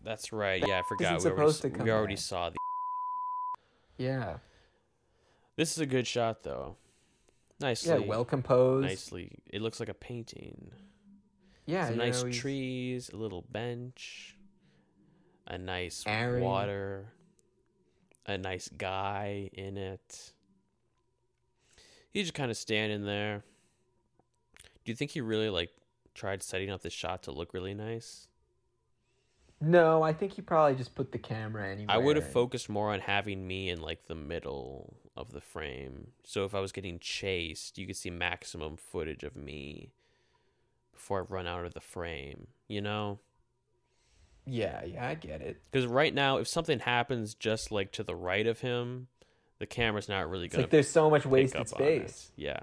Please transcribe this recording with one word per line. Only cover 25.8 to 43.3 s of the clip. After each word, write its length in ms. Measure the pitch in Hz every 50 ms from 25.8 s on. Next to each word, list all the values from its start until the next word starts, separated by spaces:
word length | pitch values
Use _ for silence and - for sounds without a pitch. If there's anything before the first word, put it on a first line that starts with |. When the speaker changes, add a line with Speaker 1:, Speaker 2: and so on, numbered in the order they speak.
| _ _ _ _ _ _ -
Speaker 1:
tried 280 | - - 98 98 98
setting 280 | - - - 92 98 101
up 120 | 98 92
this 120 | - 87 -
shot 300 | - - 85 92 90 -
to 80 | -
look 220 | 65 73 85 - -
really 200 | 92 92 95 101
nice? 540 | 104 107 113 117 113 113 - - - - - _ _ _ _ _ _ _ _ _ _ _ _ _ _ _ _ _ _ _ _ _ _ _ _ _ -
Speaker 2:
No, 440 | 151 156 175 175 165 160 160 160 156
I 100 | 160 156
think 200 | - 202 196 -
he 80 | -
probably 340 | - - 170 160 156 143 131
just 200 | 131 123 - -
put 160 | - 131 -
the 60 | - 113
camera 500 | - - 110 110 110 110 110 107 101 95
anywhere 260 | 98 101 104 104 101
Speaker 1:
I 40 | 113
would 180 | 131 143 151
have 100 | 156 -
Speaker 2:
and 80 | 139 -
Speaker 1:
focused 360 | 123 123 123 - 120 - -
more 220 | 104 107 104 107 104
on 80 | 95
having 440 | - - 101 101 101 104 98 95 95 92
me 220 | 92 95 95 90
in, 120 | 87 85
like, 240 | 78 80 82 - -
the 100 | - 80
middle 800 | 80 73 71 85 82 - 69 69 69 60 64 67 - - - - - - - -
of 160 | - 62 58
the 100 | 62 73
frame. 720 | - - - 82 76 71 64 65 67 65 65 - - - - _ -
So 220 | - - 101 98
if 100 | 98 104
I 40 | 98
was 120 | 98 95
getting 280 | - 98 98 92 85 85
chased, 800 | - - - - 101 98 95 87 85 80 78 - - - - 98
you 80 | 95 98
could 100 | 98 -
see 120 | - 95
maximum 680 | 87 87 90 87 90 - - - - 82 78 78 78 82
footage 460 | - - - 87 78 78 73 - 73
of 120 | 73 -
me 560 | - 73 71 73 73 69 73 - - - - - _ _ _ _ _ _ _ _ _ _ _ _ _ _ _ _ _ _ _ _
before 260 | - - - 101 95
I 40 | 90
run 240 | - 95 92 90 87
out 180 | 87 87 87
of 80 | 87 -
the 60 | -
frame, 680 | - - - 92 85 85 80 67 69 71 - 50 - - - _ _ -
you 140 | 107 101
know? 380 | 101 104 104 107 104 101 101 104 _ _